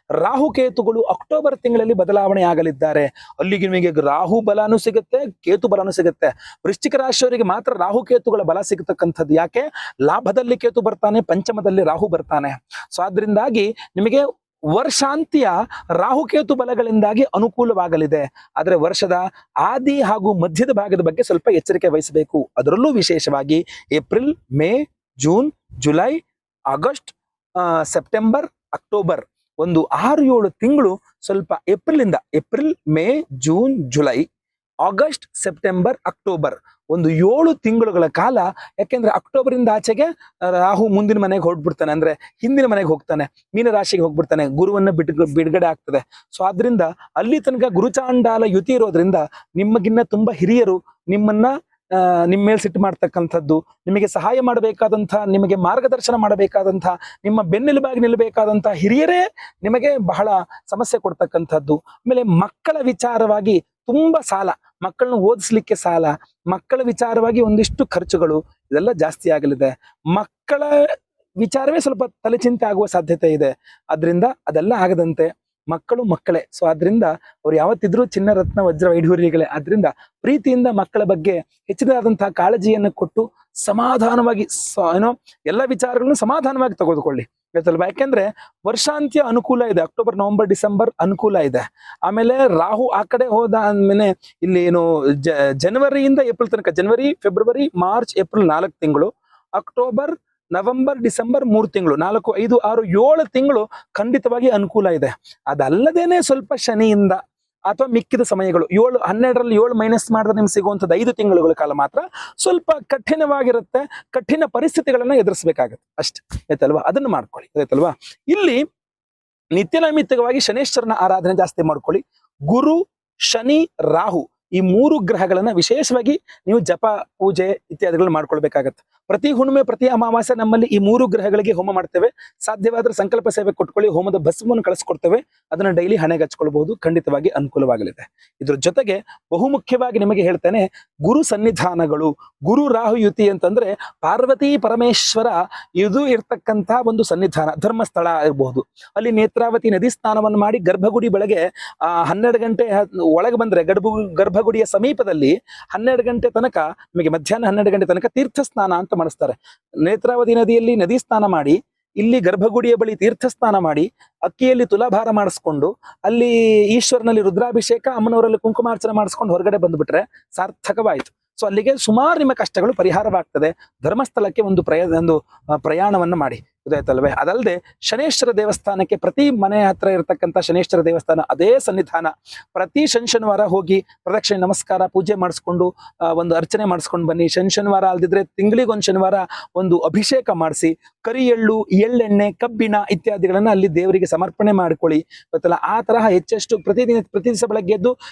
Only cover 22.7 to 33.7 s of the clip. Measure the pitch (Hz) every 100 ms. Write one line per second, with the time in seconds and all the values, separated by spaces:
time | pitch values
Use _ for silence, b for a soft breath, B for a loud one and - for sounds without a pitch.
22.7 | 190 294 240 - 165 147 139 143 156 B
23.7 | B B 151 131 220 269 320 _ 135 160
24.7 | 247 302 _ _ 127 143 196 294 - _
25.7 | - 147 156 226 320 - _ _ _ -
26.7 | 139 240 285 - - _ _ _ 180 175
27.7 | 165 151 170 - 220 220 277 330 - _
28.7 | 147 - 208 180 156 - _ _ - 175
29.7 | 160 - 135 226 311 269 240 196 - 226
30.7 | 294 208 190 _ _ - 196 165 175 -
31.7 | 202 - 311 220 156 - 151 - - 302
32.7 | - - 156 185 294 - 131 156 175 262